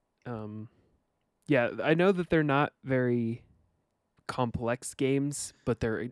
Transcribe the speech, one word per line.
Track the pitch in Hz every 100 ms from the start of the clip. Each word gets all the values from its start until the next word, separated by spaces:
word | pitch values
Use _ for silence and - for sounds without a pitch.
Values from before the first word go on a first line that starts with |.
| _ _ -
um, | 117 107 107 110 _ _ _ _ _ _ _ -
yeah, | 139 120 113
I | 131
know | 165 185
that | 185 175
they're | 165
not | 151 135 147 - 135
very | 131 123 120 117 117 - _ _ _ _ _ _ _ -
complex | - 123 - 117 123 -
games, | - 135 139 143 143 - - -
but | 120
they're | 117 110 123